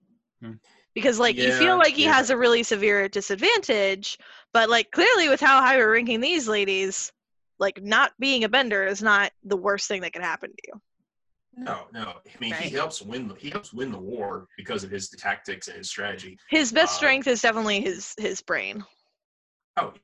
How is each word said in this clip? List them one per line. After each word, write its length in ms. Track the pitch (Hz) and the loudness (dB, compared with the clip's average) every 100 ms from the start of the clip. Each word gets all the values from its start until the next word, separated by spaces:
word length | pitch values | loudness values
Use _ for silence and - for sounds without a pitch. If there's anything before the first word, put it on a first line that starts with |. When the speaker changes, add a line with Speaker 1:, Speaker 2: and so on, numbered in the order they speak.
| _ _ _ _ | _ _ _ _
Speaker 1:
Hmm. 120 | 113 110 _ _ _ 226 | -18 -18 _ _ _ -2
Speaker 2:
Because, 240 | 254 226 | 0 4
like, 160 | 240 247 | 2 2
you 140 | 254 | 2
Speaker 3:
Yeah, 100 | 269 | 4
Speaker 2:
feel 180 | 349 370 | 4 6
like 160 | 311 | 4
he 120 | 269 311 | 4 4
Speaker 3:
yeah. 80 | |
Speaker 2:
has 160 | 262 247 | 4 4
a 80 | 247 | 2
really 260 | 247 233 | 4 4
severe 440 | 233 214 214 202 196 | 2 0 2 2 0
disadvantage, 1080 | 202 - 196 370 466 - 214 196 196 - - - - _ | -4 -4 -2 2 2 0 0 0 -2 -8 -12 -16 -20 _
but, 160 | 233 220 | 2 4
like, 200 | 233 214 | 2 0
clearly 380 | 294 415 453 311 | 2 4 4 4
with 120 | 262 | 4
how 200 | 285 269 | 6 6
high 160 | 262 269 | 6 4
we're 140 | 214 | 4
ranking 300 | 226 240 226 | 4 2 -2
these 260 | 277 349 220 | 0 -2 0
ladies, 640 | 208 196 190 190 190 - _ _ _ _ - | 0 2 0 -2 -4 -10 _ _ _ _ -2
like, 220 | 196 190 | -2 -2
not 300 | 202 226 277 - | 0 2 2 0
being 240 | 269 254 214 | -2 0 2
a 40 | |
bender 360 | 262 247 202 190 | 0 0 0 -2
is 180 | 202 | -2
not 280 | 214 202 196 _ | 2 2 2 _
the 140 | 196 196 | -6 -2
worst 300 | 196 202 - | -2 -2 -4
thing 140 | 196 | -6
that 120 | 170 | -8
can 80 | 170 | -8
happen 280 | 175 160 - | -6 -6 -10
to 60 | - - | -16 -20
you. 140 | 208 _ _ _ _ _ _ _ 247 | -20 _ _ _ _ _ _ _ -14
Speaker 3:
No, 300 | 117 110 - | -10 -10 -10
no. 200 | - - - - | -12 -12 -12 -18
I 140 | - | -10
mean, 120 | 226 | -8
Speaker 2:
Right. 80 | 160 | -6
Speaker 3:
he 60 | 160 135 | -6 -6
helps 260 | 156 - | -6 -8
win 260 | 101 123 110 | -10 -10 -10
the, 80 | 92 | -12
he 140 | 147 | -12
helps 220 | 202 - | -12 -10
win 180 | 113 135 | -10 -8
the 80 | 98 | -8
war 480 | 95 117 101 92 92 - | -10 -8 -8 -10 -14 -18
because 260 | 98 107 | -10 -8
of 60 | 95 | -8
his 180 | 98 - | -10 -12
tactics 580 | - 98 98 - 95 - | -10 -8 -8 -10 -14 -14
and 100 | - | -14
his 120 | 190 | -12
strategy. 480 | - 208 190 190 - - | -10 -10 -10 -14 -16 -2
Speaker 2:
His 220 | 311 247 | -2 0
best 220 | 269 320 | 2 2
Speaker 3:
Uh, 40 | - | 2
Speaker 2:
strength 300 | 285 269 277 | 0 0 0
is 140 | 233 | 0
definitely 400 | 233 220 214 202 | 0 0 -2 -2
his, 320 | 190 180 - - | -2 -6 -10 -8
his 240 | 214 190 | -6 -6
brain. 420 | - 156 98 208 190 _ _ _ _ _ _ _ _ - | -6 -6 -6 -12 -16 _ _ _ _ _ _ _ _ -6
Speaker 3:
Oh, 160 | - - | -6 -8